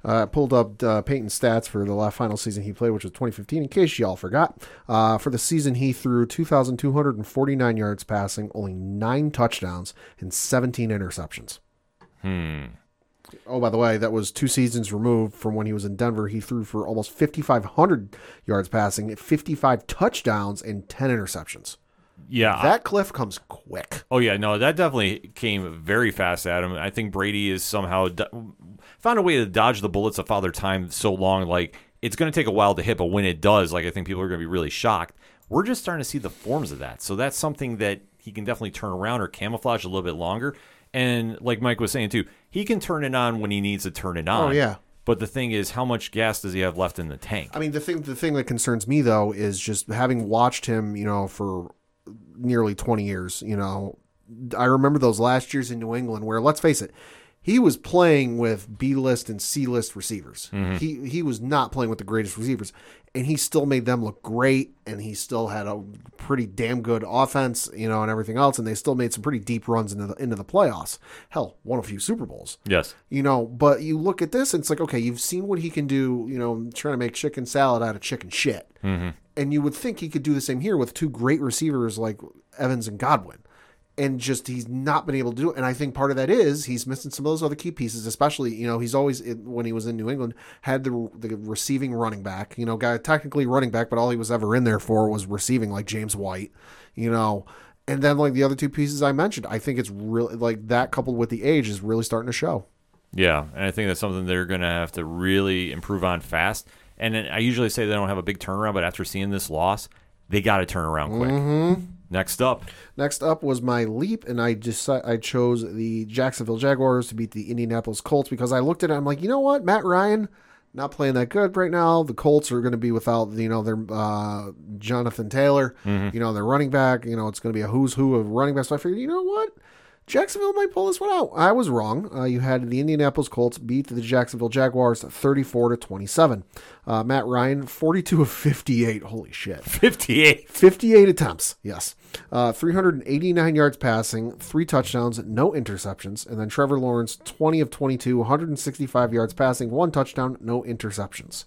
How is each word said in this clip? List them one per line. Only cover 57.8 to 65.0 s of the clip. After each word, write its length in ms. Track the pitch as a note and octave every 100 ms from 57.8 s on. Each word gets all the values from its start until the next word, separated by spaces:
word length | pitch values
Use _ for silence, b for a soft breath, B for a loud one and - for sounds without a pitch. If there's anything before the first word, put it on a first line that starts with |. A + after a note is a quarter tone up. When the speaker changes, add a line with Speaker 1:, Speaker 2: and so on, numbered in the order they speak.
| - F3+ E3+ D3 B2+ A#2
Speaker 1:
with 400 | A#2 G#2 G2+ G#2
B-list 500 | C3 C3+ C3 A#2+ -
and 120 | G#2
C-list 540 | - D3 B2+ A#2+ A2 G2
receivers. 540 | - G#2 C2+ A1 -
Speaker 2:
Mm-hmm. 220 | G2+ F#2 F#2
Speaker 1:
He, 340 | D#3 C3+ C3
he 140 | D#3+
was 180 | D#3 A2+
not 300 | A#2+ C#3+ B2+
playing 180 | C3+ A#2
with 80 | A2
the 40 | G2
greatest 320 | A2+ G2+ G#2+
receivers, 360 | A#2+ A#2+ G#2 B B B B C3
and 100 | B2+
he 120 | D3+
still 280 | - D#3 C#3+
made 200 | C3 A#2+
them 180 | A#2+
look 180 | G#2+ G2+
great, 540 | - A#2 C3 C3+ C3+ _ G#2
and 160 | G#2